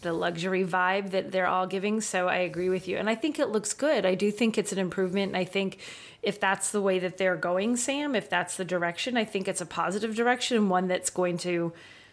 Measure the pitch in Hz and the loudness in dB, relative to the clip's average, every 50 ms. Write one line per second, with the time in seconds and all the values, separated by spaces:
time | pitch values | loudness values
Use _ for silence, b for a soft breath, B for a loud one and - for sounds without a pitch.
0 | - 175 165 170 180 175 175 165 170 190 190 185 190 180 180 185 180 185 190 202 | -4 -2 -2 0 0 -2 -2 -2 -2 0 2 2 2 2 2 2 2 2 2 0
1 | 202 190 185 190 - - - 185 180 175 175 185 185 180 185 196 185 208 214 220 | -2 0 -2 -2 -2 0 0 2 2 4 2 2 0 0 -2 -2 0 0 0 0
2 | 214 - - 185 180 180 - 180 180 170 156 165 180 185 185 185 185 185 185 175 | -2 -2 0 0 2 2 2 2 0 0 -2 -2 0 0 0 0 -2 -4 -4 -2
3 | 190 214 226 233 - 311 285 - 285 - 214 214 202 - - - 262 302 311 220 | 0 -2 -2 0 -2 -2 0 0 0 0 0 -2 -2 -2 -4 0 2 2 2 4
4 | 190 185 190 170 202 208 208 - 240 226 220 220 202 - 196 190 190 175 - 196 | 4 2 2 2 2 0 2 2 0 2 2 0 -2 -2 -2 -2 -2 -2 0 0
5 | 185 180 180 196 196 185 - 185 180 175 - 196 196 190 - B B B B B | -2 0 0 0 -2 0 0 -2 -2 0 0 -2 -2 -2 -4 B B B B B
6 | B B B B - 202 196 - 208 190 190 190 - - - 208 196 196 185 185 | B B B B -4 -4 -2 2 2 2 2 2 -2 -2 -2 2 2 2 2 2
7 | 175 180 175 - 190 185 180 160 165 175 180 185 202 226 247 240 - - 269 285 | 0 -2 -2 0 2 2 2 2 0 0 0 2 2 0 0 0 0 -2 -2 -2
8 | 294 294 262 202 - - - 175 175 - - - 190 165 180 175 175 170 170 - | -2 0 0 -2 0 0 0 0 0 -2 -4 -6 -4 -2 0 0 0 -2 -2 -4
9 | - 262 240 247 220 220 - 196 190 190 180 - 175 156 - 170 165 170 185 208 | -4 -2 0 0 0 0 -2 -4 -2 -2 -4 -4 -6 -6 -4 -2 0 0 0 -2
10 | 214 226 214 220 233 240 254 247 - - 254 220 208 190 180 185 185 180 185 180 | -2 -2 -2 0 2 2 2 2 0 0 2 4 4 4 4 2 2 2 0 0
11 | - - - - 180 175 175 170 - 180 175 170 170 170 165 B B B B B | -2 -2 0 0 0 0 0 -2 -2 0 0 0 0 -2 -4 B B B B B
12 | B B | B B